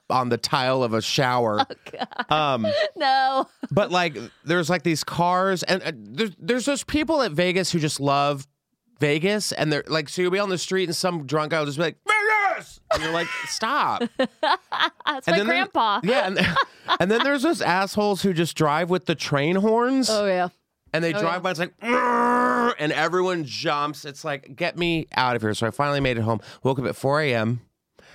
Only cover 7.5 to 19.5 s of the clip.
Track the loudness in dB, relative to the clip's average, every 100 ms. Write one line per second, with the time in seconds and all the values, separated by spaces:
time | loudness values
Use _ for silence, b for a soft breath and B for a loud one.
7.5 | 0 0 0 0 0 0 2 2 -2 -8
8.5 | _ _ _ _ -2 0 2 0 0 -2
9.5 | -2 0 0 -2 -4 -4 -2 0 0 -2
10.5 | -4 -2 -2 -2 -2 -2 -4 -2 -2 0
11.5 | -2 -2 -2 -4 -4 -2 0 2 2 0
12.5 | -2 -10 -12 -4 -2 0 -2 -4 -6 -8
13.5 | -4 -2 0 0 0 -2 -2 -4 _ 0
14.5 | 0 -2 -2 -2 -2 -4 -4 2 2 2
15.5 | 0 0 0 0 2 2 2 2 2 2
16.5 | 2 -2 -4 -4 0 2 2 2 2 2
17.5 | 0 2 2 0 0 0 2 0 0 0
18.5 | 2 2 2 2 0 0 -4 0 0 2